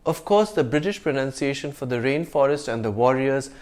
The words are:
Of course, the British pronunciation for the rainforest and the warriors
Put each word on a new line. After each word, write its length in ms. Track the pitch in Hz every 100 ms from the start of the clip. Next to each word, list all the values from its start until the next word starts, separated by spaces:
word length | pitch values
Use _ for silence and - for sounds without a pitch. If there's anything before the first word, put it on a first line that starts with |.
| -
Of 180 | 165
course, 280 | - 208 214
the 120 | -
British 380 | 131 147 180 202
pronunciation 680 | 160 135 135 131 139 135 147
for 140 | 135 131
the 100 | 120
rainforest 760 | 123 143 170 143 139 147 143
and 120 | 113
the 60 | 110
warriors 600 | 104 123 131 131 135 131 -